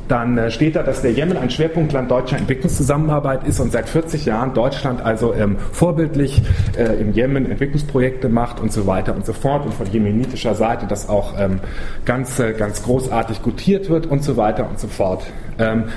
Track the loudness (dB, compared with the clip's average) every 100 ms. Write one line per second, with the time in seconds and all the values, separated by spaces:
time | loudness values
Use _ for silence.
0 | -2 0 2 2 0 2 0 2 0 0
1 | 2 2 2 0 -2 0 0 0 0 0
2 | 2 0 2 -2 0 0 0 2 2 2
3 | 2 0 0 -2 0 0 0 0 0 -2
4 | 0 -2 0 0 0 2 0 0 -2 -2
5 | -2 0 0 2 2 0 -2 0 2 2
6 | 0 0 2 2 2 2 0 0 0 2
7 | 2 2 2 2 0 0 0 0 0 2
8 | 2 0 0 2 0 -2 -2 0 0 0
9 | 0 -2 -2 -2 0 0 -2 -4 -2 0
10 | 2 2 0 -2 -2 0 0 0 -2 -4
11 | 0 0 0 0 0 0 -2 -4 -4 -2
12 | -2 -2 -2 0 0 0 -2 -2 0 0
13 | 0 -2 -2 -2 -2 0 0 0 2 0
14 | 0 0 0 2 2 0 -2 -4 -6 -2
15 | -2 -2 -6 -10 -10 -2 0 0 -2